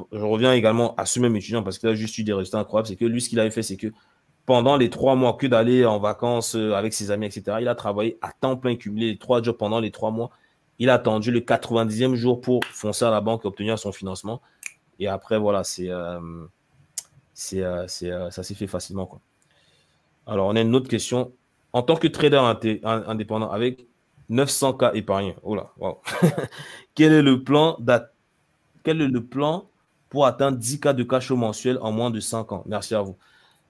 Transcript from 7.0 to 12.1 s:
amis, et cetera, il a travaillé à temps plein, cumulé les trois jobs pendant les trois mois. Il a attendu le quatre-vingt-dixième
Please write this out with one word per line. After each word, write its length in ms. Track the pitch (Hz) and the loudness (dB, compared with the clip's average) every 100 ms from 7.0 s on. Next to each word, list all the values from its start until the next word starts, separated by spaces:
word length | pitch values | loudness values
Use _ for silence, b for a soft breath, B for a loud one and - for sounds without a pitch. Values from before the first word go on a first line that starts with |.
| 104 | -4
amis, 160 | 104 104 | -4 -4
et 40 | |
cetera, 320 | 104 101 110 | -8 -6 -2
il 60 | 123 | -2
a 60 | |
travaillé 440 | 117 107 101 113 - | -2 -4 -2 -2 -4
à 120 | 92 | -10
temps 240 | - 131 127 | -4 -2 -2
plein, 200 | 127 120 | -2 -4
cumulé 360 | 101 107 113 | -4 -4 -2
les 40 | 101 | -2
trois 240 | - 120 | 0 0
jobs 160 | 113 113 | 0 -2
pendant 240 | 104 113 | -2 -2
les 120 | 107 | -2
trois 180 | - 110 | -4 -4
mois. 200 | 113 117 b b b _ - | -4 -6 b b b _ 0
Il 100 | 123 | 4
a 40 | |
attendu 360 | 123 120 110 113 | 4 4 0 0
le 100 | 120 | 0
quatre-vingt-dixième 720 | - 117 - 113 113 107 131 | 0 -2 0 0 0 0 0